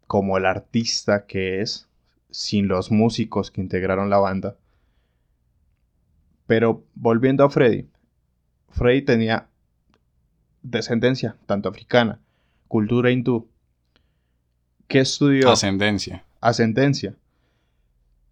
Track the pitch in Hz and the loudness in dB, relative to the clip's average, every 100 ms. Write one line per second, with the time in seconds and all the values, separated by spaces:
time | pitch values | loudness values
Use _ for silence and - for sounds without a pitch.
0 | _ 104 98 95 92 95 - 117 117 - | _ -2 0 0 0 -2 -4 -4 -4 -6
1 | - 101 - 98 95 95 113 - _ _ | -2 -4 -4 -8 -6 -6 -6 -10 _ _
2 | _ _ _ - - 104 98 92 92 107 | _ _ _ -14 -4 -2 0 -2 0 2
3 | 113 120 104 101 - - 92 92 95 95 | 2 0 -4 -6 -6 -8 -6 -4 -2 -2
4 | 101 101 98 95 98 - _ _ _ _ | 0 2 2 -2 -8 -12 _ _ _ _
5 | _ _ _ _ _ _ _ _ _ _ | _ _ _ _ _ _ _ _ _ _
6 | _ _ _ _ - 113 113 113 _ - | _ _ _ _ -2 0 2 -2 _ -4
7 | 117 113 131 135 139 156 123 98 - _ | 0 2 2 4 2 4 2 2 -8 _
8 | _ _ _ _ _ _ _ - 120 135 | _ _ _ _ _ _ _ 0 2 2
9 | 139 117 110 113 - _ _ _ _ _ | 2 0 0 -4 -6 _ _ _ _ _
10 | _ _ _ _ _ _ 127 113 - 117 | _ _ _ _ _ _ -8 -8 -4 0
11 | 123 131 113 - - 101 92 - - 123 | 0 0 -6 -8 -6 -4 -4 -10 0 0
12 | 113 101 _ _ _ _ _ 113 104 120 | 0 -4 _ _ _ _ _ -2 0 2
13 | 123 127 123 117 - _ _ _ _ _ | 2 0 0 -2 -4 _ _ _ _ _
14 | _ _ _ _ _ _ _ _ _ 131 | _ _ _ _ _ _ _ _ _ 2
15 | 131 - 147 135 127 110 98 98 104 101 | 2 2 2 4 4 4 2 0 0 -2
16 | - - _ _ 113 117 113 120 139 139 | -6 -14 _ _ -2 2 0 2 0 0
17 | 101 - _ _ _ _ _ _ _ _ | -6 -12 _ _ _ _ _ _ _ _
18 | _ _ _ | _ _ _